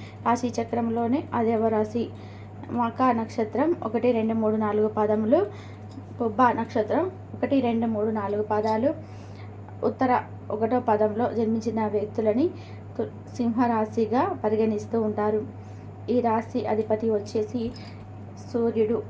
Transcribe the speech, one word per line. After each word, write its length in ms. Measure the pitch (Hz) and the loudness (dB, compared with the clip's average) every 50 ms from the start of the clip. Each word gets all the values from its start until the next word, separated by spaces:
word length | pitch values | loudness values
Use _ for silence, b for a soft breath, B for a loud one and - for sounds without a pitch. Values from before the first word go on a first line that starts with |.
| B B B B - | B B B B 0
రాశి 260 | 233 240 240 254 240 226 - | 0 2 2 0 -2 -2 -2
చక్రంలోనే 640 | 226 226 - 233 233 233 226 233 233 233 254 302 - - - | -2 -2 -2 -2 0 0 0 0 2 2 0 0 0 -2 -2
అదేవ 340 | 240 233 226 233 214 220 226 | 0 2 2 2 2 2 4
రాశి. 400 | 220 214 214 214 - 240 226 - B B B B B B B B B - - - | 2 2 2 0 0 -2 -4 -4 B B B B B B B B B -14 -10 -6
మకా 420 | - 240 233 233 226 - 262 262 240 | -2 0 0 0 2 4 4 4 4
నక్షత్రం 640 | 226 226 220 - - 220 214 - 220 285 320 349 - - | 4 0 -2 -2 -2 -2 0 0 2 2 2 2 0 -2
ఒకటి, 300 | 220 214 233 247 247 247 | -2 -2 2 4 4 4
రెండు, 220 | 226 220 220 226 | 4 2 2 2
మూడు, 220 | 226 220 214 214 | 2 2 2 2
నాలుగు 320 | 220 214 208 208 214 214 214 | 2 2 2 2 2 2 2
పాదములు, 580 | 214 214 214 208 214 214 220 214 269 339 403 B B B B B B B B B B - - - - | 2 2 2 4 4 2 4 4 4 4 4 B B B B B B B B B B -14 -14 -12 -6
పుబ్బ 280 | - 247 220 202 208 254 | -4 -2 -2 4 4 4
నక్షత్రం 600 | 240 - - 226 - - 226 214 214 214 262 339 381 - - - - - | 4 4 2 -2 -2 0 0 0 2 2 0 0 0 -4 -8 -12 -14 -6
ఒకటి, 260 | - - - 277 269 | -4 -2 2 2 2
రెండు, 260 | 240 233 226 226 233 | 2 2 2 2 0
మూడు, 240 | 226 220 208 208 226 | 0 0 0 0 0
నాలుగు 320 | 220 214 202 196 202 208 214 | 0 -2 -2 -2 -2 -2 0
పాదాలు, 480 | 208 214 214 214 220 220 220 233 294 311 B B B B B B B B B B B B - - - - - - | 0 0 2 2 2 2 2 2 0 0 B B B B B B B B B B B B -14 -14 -14 -8 -4 -2
ఉత్తర 360 | - 214 - 269 247 247 214 - - - - - - | -2 0 0 2 2 2 2 0 -4 -10 -12 -8 -6
ఒకటో 300 | 208 214 226 220 254 247 | -2 -2 0 2 2 2
పదంలో 520 | 247 - 214 208 214 208 202 220 247 220 - | 2 2 2 4 4 2 2 0 0 0 0
జన్మించిన 540 | 220 233 214 226 226 220 233 208 220 220 | 0 0 2 0 0 0 -2 -2 0 0
వ్యక్తులని 640 | 208 202 208 196 208 - - 220 214 208 240 311 359 B B B B B B B - - - | 0 0 0 -2 -2 -2 0 2 2 4 4 2 2 B B B B B B B -8 -6 -6
తు-, 120 | 226 - - - - - - | -6 -6 -8 -12 -14 -10 -6
సింహరాశిగా 880 | - 240 233 226 233 254 240 233 220 220 214 - 233 226 214 220 254 320 392 359 - - | -2 0 0 2 2 2 4 4 2 0 0 0 0 0 2 2 2 2 2 0 -2 0
పరిగణిస్తూ 580 | 214 220 214 226 220 214 208 - - - 226 220 | 2 2 4 4 2 2 0 -2 -2 0 0 0
ఉంటారు. 380 | 214 208 208 208 214 220 214 214 - - B B B B B B B - - - - | 2 0 2 2 2 2 0 -2 -4 -8 B B B B B B B -14 -10 -4 0
ఈ 100 | 233 247 | 2 2
రాశి 460 | 220 233 220 233 226 - - 247 214 | 4 4 2 2 0 -2 -2 -2 0
అధిపతి 440 | - 214 214 220 - 220 214 233 226 | 0 0 0 2 0 0 0 2 2
వచ్చేసి 520 | 214 202 202 208 - 226 214 - - 247 226 240 B B B B B B B - - - - - - - - - - | 2 0 0 -2 -2 -2 -2 -2 -2 -4 -4 -4 B B B B B B B -14 -14 -14 -14 -14 -14 -14 -10 -4 0
సూర్యుడు. 500 | 233 233 233 208 226 220 214 233 214 202 | 2 2 2 4 4 4 4 2 0 -2